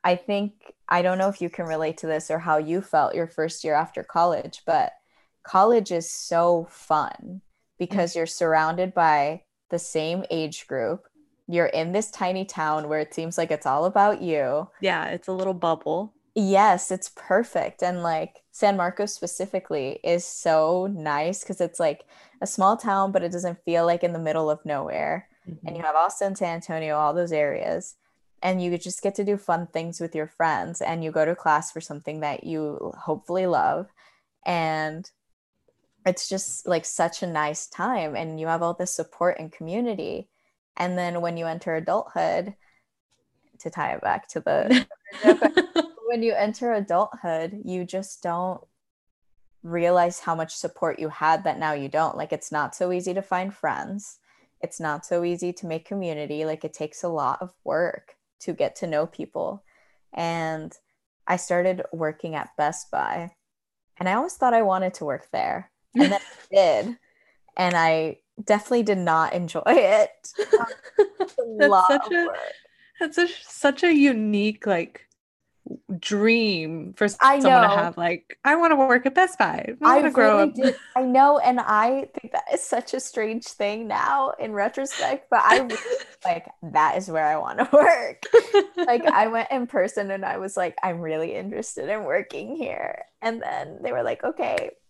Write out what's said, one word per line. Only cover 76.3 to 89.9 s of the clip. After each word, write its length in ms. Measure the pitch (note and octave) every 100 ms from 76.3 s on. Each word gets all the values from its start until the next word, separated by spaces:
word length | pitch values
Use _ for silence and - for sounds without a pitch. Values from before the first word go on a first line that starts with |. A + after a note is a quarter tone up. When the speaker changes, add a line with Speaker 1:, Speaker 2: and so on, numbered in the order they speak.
| A#3 A3 F3+ D#3 D#3+ F3+
Speaker 2:
for 140 | F#3+ G#3 -
Speaker 1:
I 160 | B3+ C#4
Speaker 2:
someone 220 | C4+ B3+
to 40 | G#3+
Speaker 1:
know. 20 |
Speaker 2:
have, 280 | G3+ F3 E3+
like, 420 | E3+ E3+ _ -
"I 120 | C#4 D#4
wanna 200 | E4 D4
work 300 | C4+ B3 B3+
at 100 | C4+
Best 220 | F#4 -
Buy. 380 | F#3+ - - B3
I 60 | G#3 C4+
Speaker 1:
I 60 |
Speaker 2:
wanna 100 | D4+
grow 260 | B3+ G#3+ G#3
Speaker 1:
really 120 | -
Speaker 2:
up." 20 |
Speaker 1:
did. 240 | A3 C4 C4 - B3+
I 80 |
know, 340 | C4 B3+ C#4+ D4
and 200 | B3 B3
I 500 | A3 G#3+ A3+ C4+ -
think 200 | - -
that 120 | - -
is 80 | C4+
such 320 | - A#3 -
a 60 | C4
strange 460 | - - A3 A3+ -
thing 400 | - G3+ G#3+ A3+
now 440 | - - C#4 C4+ -
in 140 | A3
retrospect, 760 | G#3 G#3+ C4+ C#4 - - C#4 _
but 120 | A#3+
I 160 | - -
really, 180 | B3 - A#4 C5 -
Speaker 2:
<laughs> 200 | - F#3
Speaker 1:
like, 220 | E3+ - -
that 340 | E3 D3+ D3+ -
is 120 | F#3+
where 160 | D#3+ D3+
I 120 | D#3
wanna 320 | - - C4+
<laughs> 40 |
work. 500 | C#4+ E4+ D4 A#3 - - A#4 - G4+ G4 - D4+
Like, 180 | A#3+ C4+
Speaker 2:
<laughs> 80 |
Speaker 1:
I 140 | G3 A3
went 240 | A3+ A3+
in 160 | C4 A#3+
person 440 | C#4 F#3